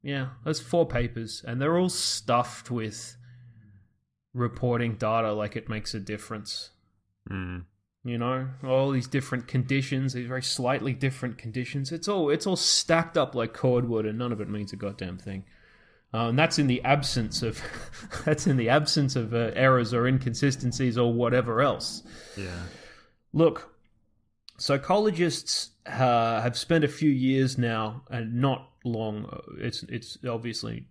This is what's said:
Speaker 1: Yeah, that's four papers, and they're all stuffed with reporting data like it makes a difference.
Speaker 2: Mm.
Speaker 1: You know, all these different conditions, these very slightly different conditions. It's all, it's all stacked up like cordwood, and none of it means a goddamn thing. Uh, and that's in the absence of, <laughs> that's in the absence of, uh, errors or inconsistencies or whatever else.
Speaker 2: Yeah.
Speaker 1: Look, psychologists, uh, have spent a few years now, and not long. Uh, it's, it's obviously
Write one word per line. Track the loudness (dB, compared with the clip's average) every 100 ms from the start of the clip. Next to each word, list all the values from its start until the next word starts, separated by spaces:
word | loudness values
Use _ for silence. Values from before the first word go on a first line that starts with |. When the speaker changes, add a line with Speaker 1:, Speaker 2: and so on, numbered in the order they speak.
Speaker 1:
Yeah, | -6 -4 -6 -6
that's | -4 -4
four | 0 2 2
papers, | 2 -2 -4 -8 -10 -8
and | -2
they're | 2 2
all | 2
stuffed | 0 -2 -2 2 2 2 -6 -6
with | -4 -4 -8 -14 -18 -20 -20 -20 -20 -20 -20 _ _ _ _ _
reporting | -4 -2 0 0 2 0
data | -2 0 2 2
like | 0 -2 -4
it | -6
makes | -6 -6
a | -8
difference. | -6 -8 -8 -10 -8 -10 -10 _ _ _ _ _ -8
Speaker 2:
Mm. | -6 -6 -8 -12 _ _ _
Speaker 1:
You | -8 -4
know, | -2 -2 -4 -8
all | 0 2 4
these | 0 0
different | -2 -2 -6 -2
conditions, | -2 2 0 0 0 -2
these | -4 -6
very | -6
slightly | -4 0 0 2 0
different | 0 -2 -2 -6 -6
conditions. | -8 -6 -4 -4 -6
It's | -6 -2
all, | 2 2
it's | 2 2
all |
stacked | 2 4 2 4 2 4 0
up | 0
like | 0 -2
cordwood, | 2 4 4 2 0 0
and | -2
none | -2
of | -4
it | -4
means | -6 -6
a | -6
goddamn | -8 -6 -8 -8
thing. | -8 -10 -12 -20 -20 _ _ _ _
Uh, | -2 0
and | 4
that's | 4 4
in | 2
the | 2
absence | 4 2 2 -2 -2 -2
of, | -4 -4 -10 -10 -12
<laughs> | -14 -12 -4
that's | 0 2 4
in | 4
the | 4
absence | 4 4 2 2 0
of, | 0
uh, | 0 0
errors | 4 6 6 4
or | 2 4
inconsistencies | 2 0 0 0 2 -2 0 0 4
or | 2
whatever | 4 4 4 2 2
else. | 2 2 -4 -10 -16 -20 -16 -10
Speaker 2:
Yeah. | -8 -8 -10 -14 -20 -20 _ _ _
Speaker 1:
Look, | 2 4 2 -12 _ _ _ _ _ _ _ -20 _
psychologists, | -2 -2 2 2 4 2 0 0 -4 -6 -6 _ -10
uh, | 2 4 4 4 2
have | 0 -4
spent | 2 2
a | 2
few | 2 2
years | 4 4 4 2 2
now, | 0 0 -4 -6 -10
and | -8 -4 0
not | 2 0 -6 _
long. | -4 -2 -2 -4 -8
Uh, | -12 -14 -8
it's, | -6 -6 -8
it's | -10 -10 -12 -6
obviously | -6 -6 -6 -6 -8 -12